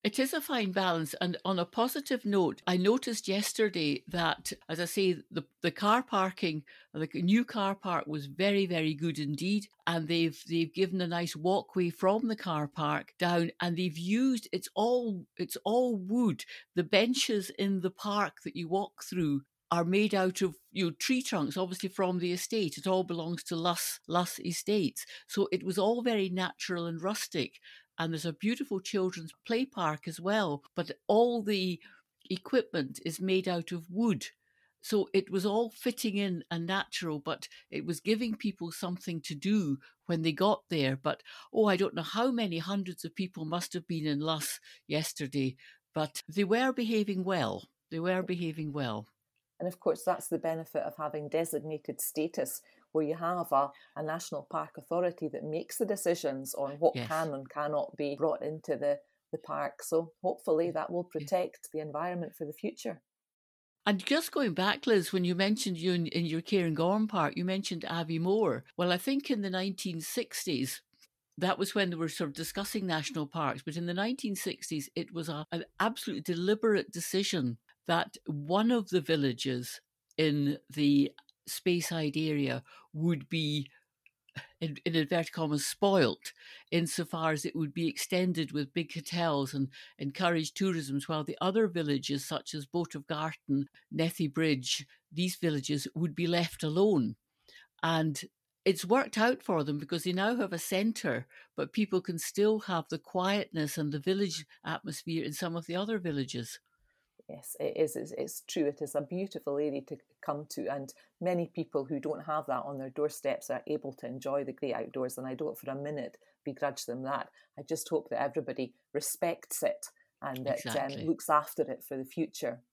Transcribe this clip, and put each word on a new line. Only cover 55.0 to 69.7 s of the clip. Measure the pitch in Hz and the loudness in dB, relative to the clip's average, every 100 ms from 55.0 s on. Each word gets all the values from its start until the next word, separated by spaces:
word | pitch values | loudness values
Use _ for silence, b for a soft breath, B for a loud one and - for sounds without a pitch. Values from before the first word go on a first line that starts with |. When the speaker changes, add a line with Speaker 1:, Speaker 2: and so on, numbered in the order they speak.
| 180 175 156 | 0 -2 -6
Speaker 2:
that | 151 | -6
makes | 151 160 - - | -4 -6 -6 -4
the | |
decisions | 208 202 175 175 143 135 135 | -2 0 0 0 -2 -4 -6
on | - 139 147 | -4 -6 2
what | 165 | 2
Speaker 1:
Yes. | 131 117 | 2 -2
Speaker 2:
can | 156 160 | -2 -2
and | 139 131 | -4 -8
cannot | 147 147 151 143 - | -6 -2 -2 -4 -4
be | 143 143 | -4 0
brought | 165 147 | 0 0
into | 151 156 - 139 | -4 -8 -4 -2
the, | 143 143 b b _ | 0 -2 b b _
the | 156 | -10
park. | - 147 143 - | -6 -4 -4 -6
So | - 165 165 _ | 0 0 0 _
hopefully | 180 - - 156 175 | -4 -2 0 2 2
that | 160 - | -2 -4
will | 175 180 | -4 -4
Speaker 1:
Yeah. | 160 | -6
Speaker 2:
protect | 147 190 - - - | 0 0 0 -8 -10
the | 156 | -8
environment | 151 147 175 180 165 - | -6 -4 -4 -4 -6 -6
for | 147 | -8
the | |
future. | - 214 - 233 170 _ _ _ _ _ _ _ _ | -6 -8 -6 -10 -10 _ _ _ _ _ _ _ _
Speaker 1:
And | - 196 | 0 2
just | - 302 330 | 4 2 2
going | 302 240 | 0 0
back, | 170 190 - - | 2 2 2 6
Liz, | 208 165 | 4 6
when | 190 | 2
you | 180 | 2
mentioned | 180 196 214 202 170 | 4 4 4 0 0
you | 180 | 2
in, | 175 160 | 4 2
in | - | 2
your | 170 160 | 2 0
Cairngorm | - 202 170 151 170 208 220 | 2 4 4 4 4 4 2
Park, | 208 151 - | 2 2 2
you | |
mentioned | 180 190 196 170 | 0 0 -2 -4
Aviemore. | - 170 160 165 175 208 190 123 b - | -2 -4 -2 0 2 4 4 2 b 0
Well, | 180 | 2
I | 180 | 2
think | 269 277 277 | 2 -2 0
in | 233 | -2
the | 196 | 0
nineteen | 185 196 | -2 -2